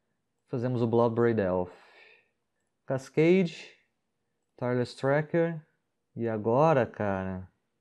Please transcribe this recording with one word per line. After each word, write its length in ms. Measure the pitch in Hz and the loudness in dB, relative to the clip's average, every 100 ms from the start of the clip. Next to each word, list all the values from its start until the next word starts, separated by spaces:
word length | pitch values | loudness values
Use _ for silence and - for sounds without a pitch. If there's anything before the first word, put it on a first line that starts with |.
| _ _ _ _ _ | _ _ _ _ _
Fazemos 360 | 131 120 123 | -6 -4 -2
o 40 | 117 | 0
Bloodbraid 540 | 117 120 113 120 110 | 2 2 2 2 2
Elf. 320 | 95 90 90 - - - - _ _ _ _ _ _ _ _ | 0 -2 -4 -10 -20 -20 -20 _ _ _ _ _ _ _ _
Cascade. 840 | 135 - - 160 185 175 - - - _ _ _ _ _ _ _ _ | -8 -6 2 4 4 2 -4 -20 -20 _ _ _ _ _ _ _ _
Tireless 360 | 123 123 123 - | -4 -2 -4 -4
Tracker. 640 | 135 143 151 170 165 165 - _ _ _ _ - | 0 0 0 -2 -2 -4 -14 _ _ _ _ -8
E 120 | 113 | -6
agora, 580 | 110 107 120 160 151 110 | -4 0 2 4 4 0
cara, 600 | - 104 95 95 92 92 _ _ _ | -2 -4 -2 -4 -8 -12 _ _ _